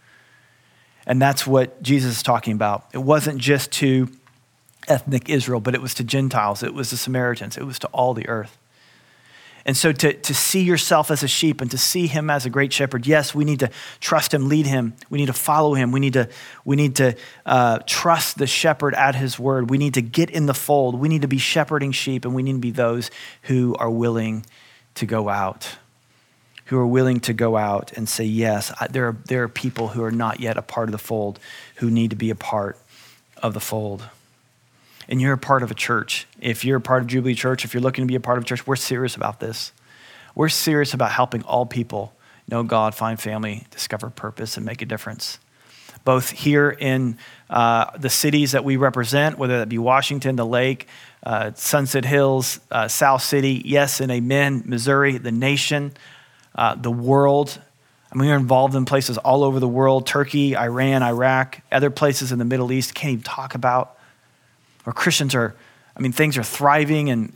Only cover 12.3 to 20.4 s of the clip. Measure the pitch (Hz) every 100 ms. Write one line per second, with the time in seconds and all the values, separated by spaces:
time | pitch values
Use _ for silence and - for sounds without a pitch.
12.3 | 147 127 123 139 - 135 127 120 156 143
13.3 | 147 147 143 127 - - - - 160 -
14.3 | 151 135 151 143 135 117 113 - 147 143
15.3 | 127 - 151 151 139 123 131 139 131 113
16.3 | - - - - 143 147 131 131 117 -
17.3 | - - 127 123 113 - - 175 165 -
18.3 | - 139 - 165 147 143 131 135 131 135
19.3 | 120 127 135 120 139 147 135 117 123 170
20.3 | 165